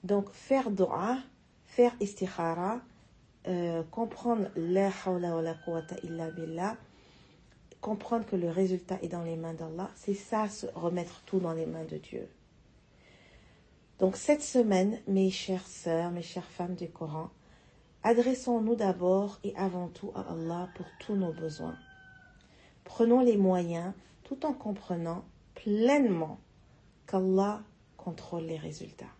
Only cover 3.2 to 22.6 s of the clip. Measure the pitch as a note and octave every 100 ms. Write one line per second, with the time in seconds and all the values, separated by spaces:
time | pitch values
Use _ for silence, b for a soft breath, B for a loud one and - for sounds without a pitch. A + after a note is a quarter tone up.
3.2 | - _ - F3+ F3 E3 D#3+ - A3+ -
4.2 | A#3+ A3+ F#3+ - E3 F#3 G3 F#3+ F#3+ F3+
5.2 | F3 E3 E3 D#3+ - E3 D#3+ F3 E3 E3
6.2 | D#3+ D#3+ D#3+ E3 G3 A#3 b b b b
7.2 | b b b b - - - G#3+ - A#3
8.2 | A3 F#3+ E3+ E3+ F#3+ F#3 - F#3+ E3+ E3+
9.2 | E3 E3 E3 D#3+ D#3+ E3 G3 - - G3+
10.2 | - G#3+ G#3+ G#3 - E3+ E3+ F3 E3+ -
11.2 | - F#3+ E3+ E3 D#3+ D#3+ D#3+ D#3 - -
12.2 | - - _ _ - - _ b b b
13.2 | b b b b b b _ - F#3+ -
14.2 | - D4 - B3+ A3+ F#3 G3 A3 - G3
15.2 | F#3+ F#3+ - F#3 - - E3+ E3 F3 F3
16.2 | E3+ F3+ E3+ - F3 F3+ E3+ - D#3+ D#3
17.2 | E3 - b b b b b _ G#3+ A#3
18.2 | A#3+ C4 - A#3 A3 A3+ G3+ F3+ F3+ F#3+
19.2 | G3+ - G3+ - F#3+ F3+ F3 F3 G3+ -
20.2 | F#3+ E3 E3 E3+ F3+ - F#3 - - G3+
21.2 | F3+ D#3 D#3+ D3+ E3 - - - - -
22.2 | - - b b